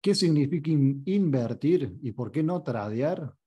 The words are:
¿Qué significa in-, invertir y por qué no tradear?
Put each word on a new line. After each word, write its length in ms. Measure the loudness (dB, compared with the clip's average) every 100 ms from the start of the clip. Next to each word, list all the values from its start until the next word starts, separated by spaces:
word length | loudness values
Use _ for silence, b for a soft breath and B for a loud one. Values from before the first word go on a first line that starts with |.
¿Qué 140 | 2 2
significa 560 | 4 4 2 0 0
in-, 320 | 4 4 2 0
invertir 920 | 0 2 2 0 -2 0 2 0 -6
y 120 | -10
por 180 | -6 -6
qué 100 | -2
no 220 | -2 -2
tradear? 720 | -4 -6 -4 -2 -2 -4 -10 _